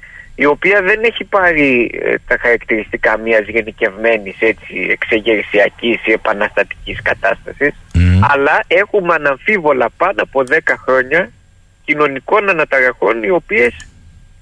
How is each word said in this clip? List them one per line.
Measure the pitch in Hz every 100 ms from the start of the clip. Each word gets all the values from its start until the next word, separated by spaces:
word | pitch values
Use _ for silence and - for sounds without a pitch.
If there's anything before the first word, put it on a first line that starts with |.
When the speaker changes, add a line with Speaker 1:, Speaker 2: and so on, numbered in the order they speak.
| - - -
Speaker 1:
Η | -
οποία | 139 143 185 202
δεν | 185 214
έχει | 226 -
πάρει, | 196 202 180 160 139 123 113 50
ε, | 50 117 -
τα | 120
χαρακτηριστικά | 123 117 - 113 101 117 120 110
μιας | 113 110 101
γενικευμένης, | 113 110 - 110 95 113 113 98 -
έτσι, | 113 104 - 95 90
εξεγερσιακής | 95 - 113 107 104 - 104 101 - 117 104 -
ή |
επαναστατικής | 110 - 101 104 - 98 - - 90
κατάστασης, | - - 98 98 - - 143 - -
Speaker 2:
Μμμ. | 85 90 90
Speaker 1:
αλλά | 104 139 143 185 -
έχουμε | 175 202 208 175
αναμφίβολα | 165 147 135 - 214 151 131 117 -
πάνω | 175 208
από | - 135
δέκα | 131 160 - 123 -
χρόνια | 131 127 160 208 - _ _ _ _
κοινωνικών | - 147 147 135 - 214 202
αναταραχών, | 170 151 139 127 120 190 226
οι | 202
οποίες, | 170 - 220 240 - - - - - - -